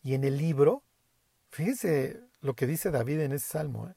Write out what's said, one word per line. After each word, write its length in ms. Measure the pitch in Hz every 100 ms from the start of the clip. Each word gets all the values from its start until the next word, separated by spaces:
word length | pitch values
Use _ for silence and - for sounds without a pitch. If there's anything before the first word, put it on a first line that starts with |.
Y 100 | 131
en 100 | 135
el 120 | 135 139
libro, 460 | 160 139 143 269 _ _ _ _ _ _ _
fíjese 680 | - 175 262 185 147 135 - - _
lo 140 | 139
que 100 | 120
dice 240 | 127 156 196
David 300 | 139 117 156
en 120 | 143
ese 140 | 139
salmo, 420 | - 156 151 113
¿eh? 60 | 110